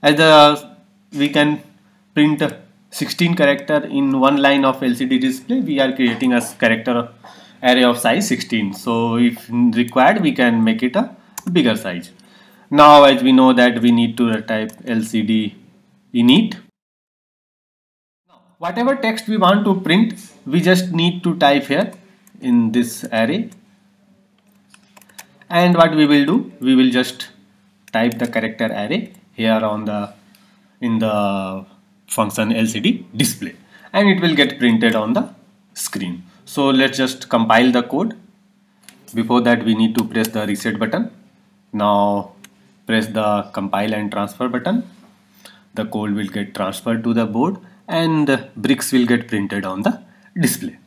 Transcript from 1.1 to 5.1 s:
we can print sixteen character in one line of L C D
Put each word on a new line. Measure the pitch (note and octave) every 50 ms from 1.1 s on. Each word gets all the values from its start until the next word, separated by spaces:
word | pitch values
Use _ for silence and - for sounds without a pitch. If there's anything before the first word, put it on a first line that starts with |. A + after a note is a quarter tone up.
we | - C#3+ C#3 D3
can | C#3+ D3+ D3 D3+ D3+ D3 - - _ _ _ _ _ _ _ _ _
print | D#3 D3 D3+ D3+ D3 D#3+ C#3 - - - _ _ _ _ _ -
sixteen | - - - - - F3+ E3+ F3
character | F3 D#3 C#3+ C#3+ - - - D#3 D3 C#3+
in | - - C#3 C#3 C#3 C3+ C3+
one | B2+ C3+ C#3+
line | C#3+ C#3 C#3 C#3 C#3 C#3
of | C3+ B2+ - C#3+
L | B2+ A#2+
C | A#2+ C3+
D | B2+